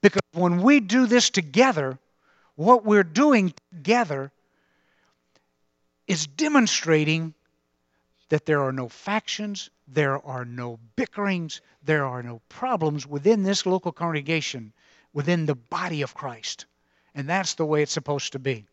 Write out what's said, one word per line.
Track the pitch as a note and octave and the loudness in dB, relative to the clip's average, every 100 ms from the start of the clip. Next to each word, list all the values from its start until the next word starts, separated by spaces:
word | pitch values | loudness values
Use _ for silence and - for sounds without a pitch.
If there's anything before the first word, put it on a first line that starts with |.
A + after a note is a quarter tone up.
Because | G3+ G3 - | 4 4 -4
when | E3+ F3 F3 | 0 0 4
we | G3+ C#4+ | 4 4
do | G3+ A#3 B3 | 4 2 4
this | A#3+ - | 4 2
together, | - D#3+ C#3+ C4 F3+ C3+ C3 _ _ _ _ _ - | 0 -2 2 2 2 -4 -6 _ _ _ _ _ -4
what | E3+ B3 G#3+ | 4 4 6
we're | G#3 | 4
doing | F3+ D#3+ D4 B3+ F#3 - _ | 4 4 4 6 2 -2 _
together | E3+ C#3+ A#3 G#3 C#3 C3+ _ _ _ _ _ _ _ _ _ _ _ _ _ _ _ _ _ - | -12 0 0 0 -4 -8 _ _ _ _ _ _ _ _ _ _ _ _ _ _ _ _ _ -6
is | F3 D3+ | -4 -4
demonstrating | C#3 D4+ D4 A3+ - D#3+ D#3 D3+ D#3+ E3 D#3 _ _ _ _ _ _ _ _ _ | -2 2 4 4 0 2 2 2 0 -4 -10 _ _ _ _ _ _ _ _ _
that | D3+ - | -4 0
there | D3 | 0
are | C3+ | 0
no | C3 A#2+ | -4 -8
factions, | - - G#3 - - G#3 G3 - _ _ | -10 -4 -4 -4 -8 -8 -10 -14 _ _
there | C3+ C#3+ C3+ C#3 | -2 0 -2 -6
are | C3 B2 | -12 -10
no | A#2+ B2 A#2 A2+ - | -10 -12 -12 -16 -6
bickerings, | B3+ - G3+ F#3 E3 - _ _ | -6 -4 -4 -2 -4 -12 _ _
there | - D#3 C3+ | -2 0 0
are | B2 | -6
no | A#2+ A#2 _ | -10 -14 _
problems | - B3+ A3+ D#3+ D3 C#3 | -8 -4 0 0 -2 -6
within | D3 D3 A3 | -2 2 2
this | F#3+ G3 - | 2 0 0
local | F#3 F3+ | -2 -2
congregation, | - E3+ D#3+ C#3+ D#3+ C#3+ C3 A2 _ _ _ _ | -6 -4 -4 -2 -4 -2 -10 -12 _ _ _ _
within | D3 C#3+ F3 D#3 | -6 -2 0 0
the | C3+ | -4
body | A#2 - F3+ D#3 | _ -6 -4 -6
of | C#3 | -6
Christ. | - C#3 A#2 - - - _ _ _ _ D3 | -8 -12 -10 -12 -12 -16 _ _ _ _ -10
And | C#3 | -4
that's | F3+ F#3 - | -2 -2 -4
the | D#3 | 0
way | D3+ | 0
it's | D3 | 0
supposed | - C#3 C#3+ - | -2 -4 -6 -6
to | C#3 | -6
be. | C3 A#2 G#2 | -6 -6 -8